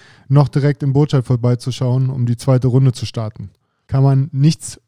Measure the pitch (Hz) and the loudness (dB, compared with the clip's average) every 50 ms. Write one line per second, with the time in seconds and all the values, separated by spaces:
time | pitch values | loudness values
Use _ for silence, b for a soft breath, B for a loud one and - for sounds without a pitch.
0 | B B B B B - 135 147 139 120 - 147 135 147 143 - 147 139 127 143 | B B B B B 2 2 2 2 2 0 0 0 0 -2 -2 -2 0 0 0
1 | 151 - 151 131 117 - 127 113 123 123 123 117 - 127 117 - 131 123 123 131 | 0 2 0 -2 0 0 -2 0 0 0 -2 -2 -4 -8 -6 -4 -2 -2 0 0
2 | 131 131 139 127 120 117 120 - - 135 131 120 127 127 120 135 135 127 - - | -2 -2 -2 -2 -2 -2 -2 -2 0 0 2 2 2 2 2 4 2 2 0 -2
3 | 110 - - 117 110 - - - 98 95 - _ _ _ _ _ _ - 147 135 | -8 -8 -8 -8 -8 -8 -10 -14 -16 -18 -18 _ _ _ _ _ _ -4 0 2
4 | 135 139 135 135 135 - 139 135 143 165 - - - - - - _ | 2 2 2 2 0 -2 -2 0 2 2 0 0 -8 -16 -18 -20 _